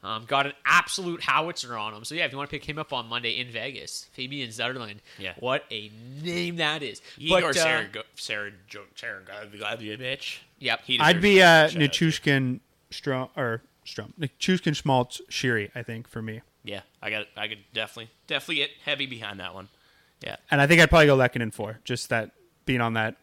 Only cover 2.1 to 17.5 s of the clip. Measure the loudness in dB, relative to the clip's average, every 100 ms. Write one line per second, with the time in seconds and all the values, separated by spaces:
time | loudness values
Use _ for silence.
2.1 | -4 -4 -4 -10 -10 -10 -10 -6 -6 -6
3.1 | -6 -4 -4 -6 -8 -8 -10 -12 -14 -14
4.1 | -12 -10 -8 -10 -6 -6 -6 -10 -14 _
5.1 | -14 -12 -8 -4 -4 -4 -14 -14 -18 -18
6.1 | -12 -8 -6 -6 -2 -4 -4 -8 -12 -18
7.1 | -12 0 2 2 2 2 0 -2 -10 -12
8.1 | -14 -8 -6 -8 -14 _ -18 -16 -14 -12
9.1 | -12 -14 -16 -16 -10 -8 -8 -8 -8 -8
10.1 | -8 -8 -12 _ _ -4 -4 0 4 6
11.1 | 6 8 10 10 10 6 4 0 2 0
12.1 | 0 2 2 2 -4 _ _ _ -10 -4
13.1 | -4 -4 -4 -4 -4 _ _ -14 -12 -12
14.1 | -8 -10 _ 0 2 0 -2 2 2 0
15.1 | -6 -10 -4 -2 -2 -4 -10 -10 -12 -10
16.1 | -10 -10 -12 _ _ -14 -14 -14 _ -8
17.1 | -8 -8 -8 -8